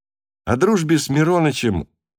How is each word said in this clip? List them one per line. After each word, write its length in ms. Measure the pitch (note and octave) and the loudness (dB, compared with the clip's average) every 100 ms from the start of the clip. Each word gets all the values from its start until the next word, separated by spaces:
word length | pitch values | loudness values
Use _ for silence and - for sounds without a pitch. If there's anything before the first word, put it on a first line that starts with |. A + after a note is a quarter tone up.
| _ _ _ _ | _ _ _ _
О 120 | - A#2+ | -6 0
дружбе 420 | F#3 A3 D#3 D#3+ | 2 0 0 0
с 100 | - | 0
Миронычем 800 | C#3+ D#3+ F3+ D#3 C#3 A#2+ F2+ - _ _ | 0 2 2 0 0 -2 -2 -6 _ _